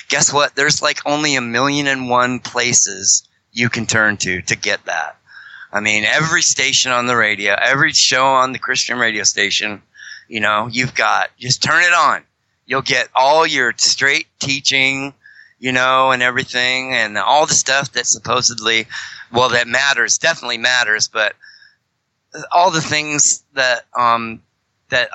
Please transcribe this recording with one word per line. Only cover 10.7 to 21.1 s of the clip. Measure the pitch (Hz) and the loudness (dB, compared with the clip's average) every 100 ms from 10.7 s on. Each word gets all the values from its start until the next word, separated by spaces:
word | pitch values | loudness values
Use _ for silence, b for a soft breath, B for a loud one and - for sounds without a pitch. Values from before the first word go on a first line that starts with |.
| 117 123 | -4 -4
got, | - 107 101 95 _ | -2 0 0 -2 _
just | 123 131 | -4 -2
turn | 139 160 | 0 2
it | 175 | 2
on. | 175 143 95 - _ _ _ - | 4 2 0 -6 _ _ _ -6
You'll | 131 | -4
get | 131 131 113 123 | 0 -2 0 2
all | 135 156 160 | 4 4 4
your | 143 120 - | 2 0 0
straight | - - 139 156 - - | 0 2 2 0 -4 -8
teaching, | 139 139 - 139 135 135 139 - B B B B | -6 -2 0 2 2 0 -6 -10 B B B B
you | 127 | -2
know, | 127 131 131 131 | 2 2 4 4
and | 127 | 2
everything, | 123 123 131 123 123 127 131 | 0 0 -4 -2 0 -2 -2
and | 123 107 104 | -2 -2 -2
all | 101 147 156 | 2 2 2
the | 139 | 0
stuff | - 135 143 | 0 -2 -2
that | 123 120 | -4 -2
supposedly, | - 113 123 120 120 110 110 110 B B B B | -2 -2 0 0 -2 0 0 -2 B B B B
well, | 117 127 | 0 2
that | 120 120 | 0 0
matters, | 127 139 120 110 - | 0 0 0 0 0
definitely | 160 160 120 117 | 0 -2 -6 -2
matters, | 120 127 110 107 | 0 0 0 0
but | - | -2